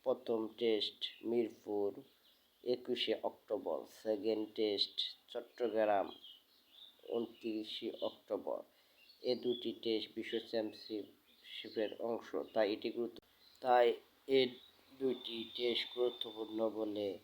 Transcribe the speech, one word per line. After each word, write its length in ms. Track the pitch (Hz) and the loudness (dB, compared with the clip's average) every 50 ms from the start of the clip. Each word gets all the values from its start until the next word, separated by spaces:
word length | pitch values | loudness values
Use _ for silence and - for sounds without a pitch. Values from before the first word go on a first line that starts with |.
| - | 0
প্রথম 340 | 131 123 - - - 117 110 110 | 0 -2 0 0 0 0 0 0
টেস্ট 520 | 107 - - 120 117 110 104 98 - - _ - - - - - | -2 -2 0 2 4 4 4 2 -2 -4 _ -8 -8 -8 -8 -4
মিরপুর 640 | 107 117 120 113 104 - - - - 104 104 101 101 95 139 - - _ _ _ - _ _ _ _ _ _ - | 0 2 2 0 0 -4 -12 -6 -2 0 0 0 0 -2 -4 -18 -20 _ _ _ -20 _ _ _ _ _ _ -2
একুশে 500 | 120 123 123 - 127 123 117 - 110 110 - - | -2 -2 -2 0 -4 -2 -2 2 0 0 0 0
অক্টোবর, 540 | 110 - - _ - 113 98 92 92 78 67 58 - - - - | -4 -4 -6 _ -2 -2 -2 0 -2 -2 -2 -4 -10 -16 -8 -2
সেকেন্ড 400 | 110 110 101 95 113 110 107 107 107 - | 0 0 2 2 0 2 2 0 -4 0
টেস্ট 400 | - 110 107 101 98 - - - - - - - - _ - | 0 2 2 4 2 0 0 0 -4 -4 -4 -6 -12 _ -10
চট্টগ্রাম 800 | - 120 120 - - - 127 113 104 110 107 104 104 98 87 78 - - - - - - _ _ _ _ _ _ - - - - _ _ - - | -10 -10 -10 -10 -4 -2 0 2 4 4 6 6 6 4 4 0 -4 -14 -18 -20 -20 -20 _ _ _ _ _ _ -20 -20 -20 -20 _ _ -8 -2
ঊনত্রিশে 800 | - 117 113 110 - - - 113 107 110 107 - - - 120 107 - - | -2 -2 -2 -2 -6 -8 -6 -4 -4 -4 -6 -6 -8 -6 -6 -6 -6 -4
অক্টোবর। 580 | - 110 - - _ - 110 90 - - 58 - - _ _ _ _ _ _ _ - - - _ | -4 -6 -6 -8 _ -4 -4 -4 -2 -4 -4 -4 -6 _ _ _ _ _ _ _ -20 -20 -20 _
এ 100 | - 123 123 | 0 0 0
দুটি 360 | 120 - 123 120 120 - 117 - | 2 2 0 0 0 -2 -6 -6
টেস্ট 340 | - - 117 110 107 107 - - | -2 0 0 0 0 0 -4 -6
বিশ্ব 180 | 113 107 - - 113 | -8 -6 -2 -4 -4
চ্যাম্পিয়নশিপের 1500 | - - - 113 110 107 104 - - - 110 104 98 - - _ _ _ - _ - - - - - 110 - 113 107 98 - - | -4 -2 -2 -2 -2 -2 -6 -10 -10 -6 -6 -6 -6 -8 -14 _ _ _ -20 _ -20 -14 -14 -12 -12 -6 -2 0 0 0 -2 -4
অংশ, 360 | 101 117 117 107 - - - 78 71 - - | -4 -4 -4 -4 -6 -6 -4 -4 -4 -2 2
তাই 200 | 113 107 98 110 | 2 2 2 2
এটি 160 | 107 - 117 | -2 -2 -4
গুরুত্ব-, 360 | - 120 120 117 - - _ _ _ _ - - - - | -2 -2 -4 -4 -4 -12 _ _ _ _ -20 -20 -20 -4
তাই 320 | - 127 123 123 120 120 113 - - _ _ _ _ | 2 6 8 8 8 6 6 2 -6 _ _ _ _
এ 120 | - 135 135 131 123 127 - - - _ - _ _ | 4 6 6 6 4 0 -8 -20 -20 _ -20 _ _
দুইটি 460 | - - 135 131 123 123 - - 117 113 110 113 - | -8 -2 0 0 0 0 -6 -8 -8 -8 -8 -8 -4
টেস্ট 300 | - 123 123 117 - - - - | 0 0 2 2 0 -2 -4 0
গুরুত্বপূর্ণ 760 | 123 123 123 120 - - 117 107 110 110 107 110 110 113 110 | 2 2 2 2 -2 -10 -8 -6 -8 -8 -4 0 0 0 0
বলে 380 | 104 107 110 107 104 104 104 98 90 85 | 0 -2 -2 -2 -2 -2 -2 -2 -2 -6